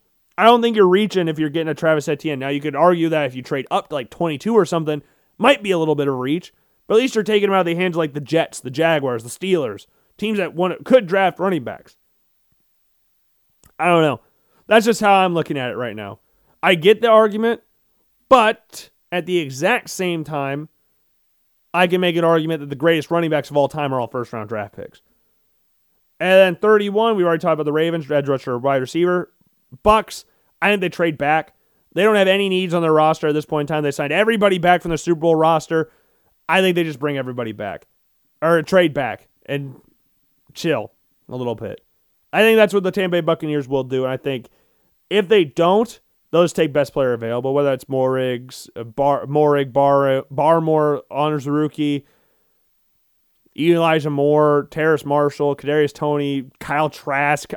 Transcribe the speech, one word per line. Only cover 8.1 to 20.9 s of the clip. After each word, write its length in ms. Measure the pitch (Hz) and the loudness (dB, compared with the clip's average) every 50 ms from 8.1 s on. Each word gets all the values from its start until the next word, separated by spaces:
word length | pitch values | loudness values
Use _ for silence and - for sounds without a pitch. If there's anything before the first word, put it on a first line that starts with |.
| 131 | -4
the 60 | 147 | -8
Jets, 400 | 147 113 151 165 156 - - - | -8 -2 0 0 0 -2 -6 -14
the 100 | - 127 | -14 -10
Jaguars, 540 | 127 139 160 165 165 151 139 131 123 117 113 | -4 -2 0 2 2 0 0 -2 -4 -6 -8
the 60 | 120 | -12
Steelers, 580 | - - - 190 185 165 139 117 101 101 - _ _ _ _ _ _ | -14 -10 -2 -2 0 0 0 -4 -6 -10 -14 _ _ _ _ _ _
teams 220 | _ 208 214 220 202 | _ -6 -4 -2 -4
that 160 | 185 151 - | -4 -6 -4
want, 300 | 156 180 185 160 - - | -4 -4 -4 -4 -6 -2
could 240 | - 226 262 214 160 | 4 4 4 4 4
draft 320 | 175 190 190 180 - - | 0 0 0 0 0 -2
running 240 | 185 196 185 156 120 | -2 -2 -2 -2 -4
backs. 320 | 110 101 - - _ _ _ _ _ _ _ _ _ _ _ _ _ _ _ _ _ _ _ _ _ _ _ _ _ _ _ _ _ _ _ _ _ _ _ _ _ _ _ | -8 -12 -14 -18 _ _ _ _ _ _ _ _ _ _ _ _ _ _ _ _ _ _ _ _ _ _ _ _ _ _ _ _ _ _ _ _ _ _ _ _ _ _ _
I 60 | 156 | 0
don't 160 | 175 175 165 160 | 2 2 4 2
know. 180 | 151 131 113 - _ _ _ _ _ _ _ _ - | 2 0 -4 -8 _ _ _ _ _ _ _ _ 2
That's 180 | 208 226 214 | 2 4 4
just 140 | 233 226 - | 4 0 0
how 120 | 214 202 196 | 2 4 4
I'm 220 | 190 185 185 170 | 4 4 2 0
looking 240 | 165 151 - 156 139 | -2 -2 -4 -4 -6
at 140 | 127 123 104 | -6 -6 -6
it 40 | |
right 200 | 104 123 120 101 | -6 -8 -8 -8
now. 240 | 107 104 101 101 - _ _ _ _ _ _ _ _ - | -10 -12 -12 -14 -16 _ _ _ _ _ _ _ _ 0
I 140 | 170 196 | 0 0
get 240 | 170 147 196 220 214 | 2 4 2 2 4
the 80 | 226 233 | 4 6
argument, 540 | 220 220 220 214 196 214 220 226 233 - - _ _ _ _ _ _ _ _ _ _ _ _ _ | 6 6 6 4 2 0 -2 -2 -2 -4 -8 _ _ _ _ _ _ _ _ _ _ _ _ _
but 640 | 262 247 226 214 226 - _ _ - - - - _ _ _ _ | 6 6 6 4 0 -2 _ _ -20 -20 -20 -20 _ _ _ _
at 160 | - 180 165 | -6 -6 -4
the 120 | 170 185 175 | -2 -2 -2
exact 520 | 160 135 131 127 151 185 247 240 - - | -2 -4 -8 -4 -2 0 -2 -2 -4 -8
same 320 | - - 185 180 175 165 151 | -8 -6 -4 -4 -4 -6 -6
time, 460 | 147 156 143 139 139 139 143 151 160 _ _ _ _ | -6 -6 -6 -4 -4 -6 -8 -10 -12 _ _ _ _